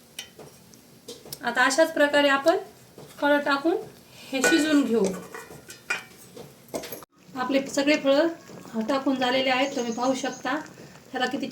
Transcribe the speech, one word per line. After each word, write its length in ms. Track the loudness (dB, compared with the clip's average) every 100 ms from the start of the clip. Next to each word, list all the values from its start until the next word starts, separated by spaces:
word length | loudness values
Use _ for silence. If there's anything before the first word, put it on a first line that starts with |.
| -20 -20 -20 -20 -20 -20 -20 -20 -20 -20 -20 -20 -16 -10
आता 200 | -4 2
अशाच 300 | 2 4 2
प्रकारे 340 | 4 4 4 4
आपण 280 | 4 2 2 -2 -16 -20 -20 -20 -2
फळं 220 | 2 2
टाकून 380 | 2 0 2 0 -4 -16 -20 -20 -8
हे 80 | 0
शिजवून 420 | 4 4 4 2
घेऊ. 200 | 4 2 0 -2 -10 -16 -18 -20 -20 -18 -8 -8 -10 -20 -20 -20 -20 -20 -12 -10 -10 -14 -18 _ -14 -8
आपले 300 | -2 0 0
सगळे 300 | 0 2 2
फळं 320 | 4 4 2 -2 -12 -20 -10 -6 -2
टाकून 280 | -2 -2 0
झालेले 340 | 0 0 0
आहेत, 260 | 0 0 -2
तुम्ही 160 | -4
पाहू 220 | -2 -2
शकता. 460 | 0 -4 -6 -6 -6 -8 -16 -20 -20 -12
ह्याला 160 | -4 -4
किती 220 | -4 -6